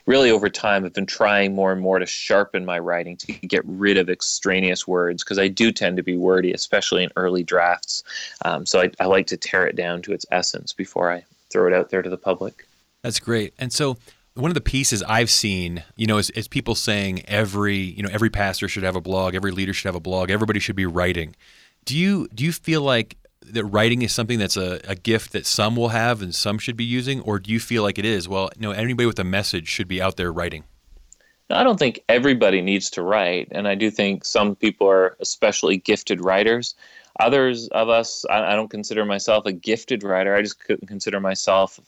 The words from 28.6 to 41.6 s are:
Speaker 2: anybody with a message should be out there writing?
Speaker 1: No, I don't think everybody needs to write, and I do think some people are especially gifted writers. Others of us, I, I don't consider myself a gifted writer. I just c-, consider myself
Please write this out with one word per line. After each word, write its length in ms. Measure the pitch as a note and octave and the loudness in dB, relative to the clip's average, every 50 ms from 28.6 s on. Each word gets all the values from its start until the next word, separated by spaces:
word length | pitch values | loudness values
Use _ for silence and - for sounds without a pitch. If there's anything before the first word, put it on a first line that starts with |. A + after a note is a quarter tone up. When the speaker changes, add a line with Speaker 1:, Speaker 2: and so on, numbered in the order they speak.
| A2 G#2 | -8 -6
Speaker 2:
anybody 340 | G2 G2+ A2+ B2 B2+ A#2 A#2+ | -4 -4 -4 -4 0 0 0
with 140 | A#2 G#2+ - | 0 0 0
a 60 | F#2 | -2
message 420 | F2+ F#2+ G2+ G2+ - - F2+ D#2+ - | -2 -2 -2 -2 -2 -4 -6 -6 -6
should 220 | - - G2+ F2+ | -6 -6 -4 -4
be 120 | F#2 F2+ | -4 -2
out 140 | F#2 F#2+ F#2 | -2 -2 -2
there 160 | - F2+ F2 | -2 -4 -4
writing? 320 | D#2+ F2 F2 E2+ E2 D#2 D#2 - _ _ _ _ - - - _ _ _ _ _ _ _ _ - | -2 -4 -4 -6 -6 -10 -16 -20 _ _ _ _ -20 -20 -20 _ _ _ _ _ _ _ _ -2
Speaker 1:
No, 80 | - - | 0 2
I 60 | B3 | 4
don't 140 | C4 A3 F3+ | 4 4 4
think 240 | D3+ B2 - - _ - | 2 0 0 -2 _ 2
everybody 540 | A2+ B2 B2 C#3 C3 A#2+ A2 G2 F#2+ F#2+ | 2 4 4 4 4 6 6 4 4 4
needs 280 | F2 F#2+ G2 G2 - - | 2 2 0 0 -2 -4
to 100 | - - | -6 -4
write, 480 | E2+ F#2 G#2 G#2+ F#2+ F2 F2+ F2 B1 - | 0 2 2 2 2 2 0 -2 -4 -6
and 160 | - F#2 G#2 G2+ | -6 -4 -2 -2
I 80 | G2 | 0
do 160 | G2 A2 G#2+ | 0 0 -2
think 320 | G#2 - G#2 G2 G2 F#2+ - | 0 0 0 0 0 -2 -4
some 320 | - - A2+ G#2 G#2 G2 | -2 0 2 2 2 0
people 320 | - - G#2+ F#2 - G2+ G2 | 0 0 -2 2 4 4 6
are 300 | F#2+ F#2+ F#2 F#2 - - | 6 6 6 4 0 -4
especially 560 | G2 - - - - G#2+ G2+ - - - G2+ | -8 -8 -4 0 0 2 2 2 0 0 0
gifted 480 | F#2+ - - G#2+ - - - G#2 F2 F2+ | 0 2 0 0 0 0 -4 -4 -2 0
writers. 500 | F#2 F#2 G2 G#2 A2 A#2 A#2+ A#2+ - - _ - - - - - _ - - | 2 2 4 4 4 2 0 -2 -6 -10 _ -20 -20 -20 -20 -20 _ -2 0
Others 480 | A2 A#2+ C3+ C#3 C3 C3 B2 A#2 A#2 - | 2 4 4 4 4 2 0 -2 -6 -4
of 200 | - G#2 A2+ A2+ | 0 0 2 4
us, 360 | A#2 A#2 A#2 - - - - - | 4 2 2 0 -6 -8 -4 0
I, 240 | - G#2+ G#2+ E2+ G#2 | 0 0 2 2 0
I 20 | |
don't 140 | G#2+ A2 G#2+ | 0 -2 -4
consider 340 | - G#2 G#2 - A2 G#2+ G#2+ | -6 -10 -8 -4 -2 -2 0
myself 420 | G#2 G2+ G2+ - - A2 G#2+ - | 0 -2 -2 0 2 2 2 2
a 60 | G#2+ | 0
gifted 500 | F#2+ F2 - A2 A2 A2 - - C3 G#2+ | -6 -4 -2 -2 -2 -2 0 -4 -4 -4
writer. 320 | G2+ G2 F#2+ F#2 F#2+ G2 G2+ | -2 0 0 2 2 2 2
I 80 | G2+ | 2
just 240 | G#2 G#2 - _ - | 0 0 -4 _ -4
c-, 120 | - G#2+ - G2+ - | -4 -4 -4 -4 -10
consider 320 | G#2 G2 - A2 G2+ G2 | -12 -8 -8 -4 -4 -2
myself 580 | G2 F#2+ F#2+ F#2 - - F#2+ F#2+ | -2 -2 -2 -2 2 2 4 4